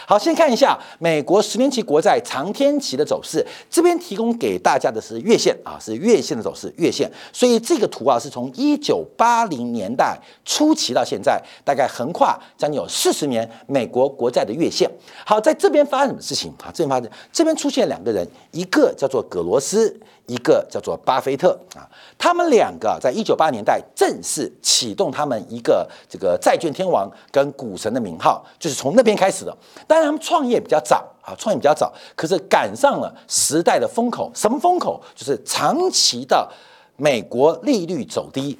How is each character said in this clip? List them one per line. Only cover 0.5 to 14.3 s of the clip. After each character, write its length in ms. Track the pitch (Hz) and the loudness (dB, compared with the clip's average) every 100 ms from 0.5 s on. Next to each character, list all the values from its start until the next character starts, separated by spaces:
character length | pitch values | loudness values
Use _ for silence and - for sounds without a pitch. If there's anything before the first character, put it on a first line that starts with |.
一 40 | 226 | 4
下 220 | 240 135 - - | 2 2 -6 -4
美 240 | 165 156 | 0 0
国 180 | - 196 | 2 2
十 180 | 208 202 | 2 0
年 120 | 269 | 0
期 100 | 254 | 0
国 220 | 190 147 | 0 2
债 180 | 190 135 | 4 2
长 280 | - 127 170 | 0 -6 -6
天 260 | 202 277 294 | 0 0 0
期 160 | - 131 | -2 -4
的 80 | |
走 180 | 147 110 | -2 -4
势， 240 | - 160 - - - | -2 -4 -4 -8 -4
这 100 | - | 0
边 140 | 349 339 | 2 0
提 180 | - 240 | -4 -4
供 200 | 233 233 | -2 0
给 220 | 113 92 | -2 0
大 200 | 185 139 | 2 2
家 120 | 143 | 0
的 100 | 110 | -4
是 200 | - 113 | -8 -6
月 180 | 175 208 | 2 2
线 180 | 175 - | 2 -2
啊， 160 | - 73 | -8 -12
是 140 | - 110 | -8 -2
月 240 | 208 190 | 2 2
线 160 | 120 131 | 2 -6
的 60 | |
走 120 | 95 | -6
势， 180 | - - - | -8 -12 -2
月 140 | 156 | -2
线。 180 | 104 120 - - | 0 -4 -6 -16
所 160 | - 247 | 0 2
以 120 | 226 | 4
这 180 | 233 320 | 2 0
个 80 | 190 | 0
图 200 | - 117 | 0 0
啊， 100 | 117 | 0
是 100 | 147 | -2
从 220 | 123 127 | -8 -8
一 220 | 127 294 285 | -2 0 0
九 300 | - 98 80 - | 0 -2 -4 0
八 280 | 240 233 | 2 2
零 280 | 226 131 120 | 0 -4 -6
年 220 | 117 98 | -6 -4
代 240 | 135 135 92 - - | 0 -2 -2 -12 -16
初 300 | - - 302 | -6 0 2
期 180 | 311 - | 2 0
到 120 | - | -2
现 160 | 120 107 | -2 -2
在， 180 | 139 107 - - | 0 0 -4 -6
大 100 | - | -2
概 120 | 139 123 | 0 0
横 260 | - 127 | -2 -6
跨 240 | - 240 - - - | 0 0 -2 -10 -6
将 140 | 147 | -4
近 100 | 139 | -4
有 80 | 85 | -6
四 240 | - 370 | -2 -2
十 140 | - 147 | 0 -2
年 200 | 117 113 - - | -2 -4 -10 -4
美 200 | 135 101 | -2 0
国 220 | 120 139 | 0 0
国 220 | - 120 | 0 -2